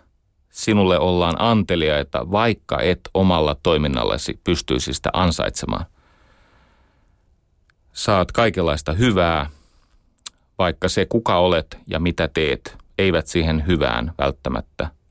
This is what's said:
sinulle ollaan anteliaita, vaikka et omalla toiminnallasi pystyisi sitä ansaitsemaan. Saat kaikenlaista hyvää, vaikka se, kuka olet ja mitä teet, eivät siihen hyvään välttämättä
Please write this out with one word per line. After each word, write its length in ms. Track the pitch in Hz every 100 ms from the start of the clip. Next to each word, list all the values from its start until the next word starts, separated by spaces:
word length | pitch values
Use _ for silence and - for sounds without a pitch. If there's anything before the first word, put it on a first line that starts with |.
| - _ _ _ _
sinulle 480 | - - 107 92 87
ollaan 380 | 87 90 85 82
anteliaita, 920 | 113 110 92 87 78 73 71 - 60
vaikka 500 | 101 117 107 - 71
et 200 | 87 90 -
omalla 420 | 92 95 85 78 71
toiminnallasi 800 | - 78 73 64 53 50 - -
pystyisi 480 | - 85 - 64 -
sitä 180 | - -
ansaitsemaan. 760 | - 90 78 - - - 52 - _ _ _ _ _ _ _ _ _ _ _ _ _ _ _ _ _ _ _ _
Saat 400 | - - 101 87
kaikenlaista 600 | - 117 92 82 71 -
hyvää, 580 | 80 123 95 85 80 73 - _ _ _ _ _ _ - - _ -
vaikka 300 | 90 - 92
se, 180 | - 117
kuka 320 | 117 110 92
olet 400 | 90 85 - - -
ja 140 | 78
mitä 280 | 87 80 78
teet, 480 | - 78 64 - - _ -
eivät 280 | 98 82 -
siihen 400 | 90 80 78 76
hyvään 460 | 85 67 58 60 -
välttämättä 720 | 69 - 67 60 - - - - _